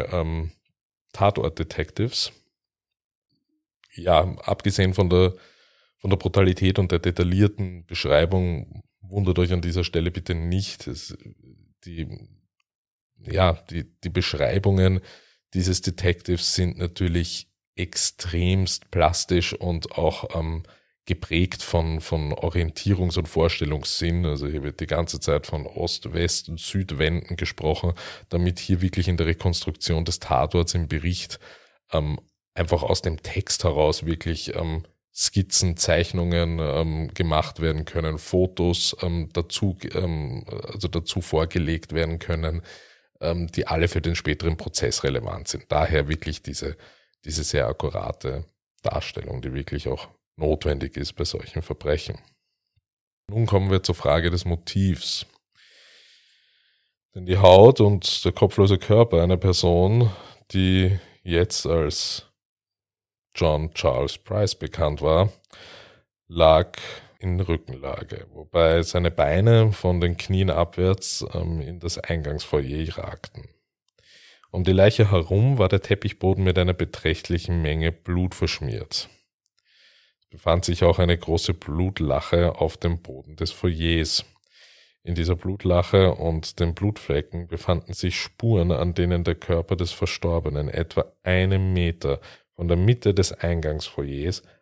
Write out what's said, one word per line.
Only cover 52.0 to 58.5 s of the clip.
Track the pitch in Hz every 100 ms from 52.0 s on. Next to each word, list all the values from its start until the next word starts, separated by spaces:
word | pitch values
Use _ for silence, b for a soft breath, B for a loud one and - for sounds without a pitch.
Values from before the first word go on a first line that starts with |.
| - - _ _ _ _ _ _ _ _ _ _ -
Nun | 107 113
kommen | 98 95
wir | 95
zur | - 85
Frage | - 80 85
des | 87
Motivs. | 90 82 - 101 98 85 - - - _ _ b b b b b b b b b b b b b b _ _
Denn | - 90
die | 92
Haut | 95 92 113 135
und | 104 101 - -
der | 92
kopflose | - 95